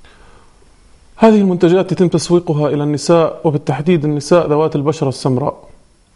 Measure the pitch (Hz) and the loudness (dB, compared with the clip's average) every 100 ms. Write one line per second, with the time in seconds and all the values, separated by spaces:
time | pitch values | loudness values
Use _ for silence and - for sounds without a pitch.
0 | - - - - - _ _ _ _ _ | -20 -20 -20 -20 -20 _ _ _ _ _
1 | _ - 226 214 196 175 170 185 185 170 | _ 2 4 4 2 2 2 2 0 0
2 | 175 170 - 175 175 147 147 147 147 147 | 0 0 0 0 0 -2 -2 -2 -2 -4
3 | - 170 156 - 165 143 - 135 151 170 | 0 2 2 -2 -4 -2 -4 -4 0 0
4 | 151 147 - 175 151 147 156 151 139 - | 0 -4 0 2 2 0 0 -2 -4 -2
5 | 139 - 139 123 147 - - - _ _ | -4 -4 -2 -2 -4 -8 -16 -20 _ _
6 | _ | _